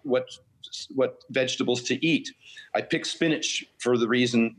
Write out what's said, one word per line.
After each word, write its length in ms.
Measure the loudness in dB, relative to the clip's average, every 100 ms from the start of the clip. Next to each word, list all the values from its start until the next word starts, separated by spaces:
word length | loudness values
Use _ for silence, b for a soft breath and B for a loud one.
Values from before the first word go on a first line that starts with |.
what, 240 | 0 0 0 -14 _ _ -16 -14 -8 0
what 240 | 0 -2 -6
vegetables 540 | -2 0 0 0 0
to 200 | 0 0 2
eat. 240 | 0 -2 -16 B B B -4
I 60 |
pick 240 | -2 -4 -4
spinach 580 | -2 0 0 -2 -4 -6 -6
for 180 | 0 2
the 100 | 4
reason 480 | 4 4 4 2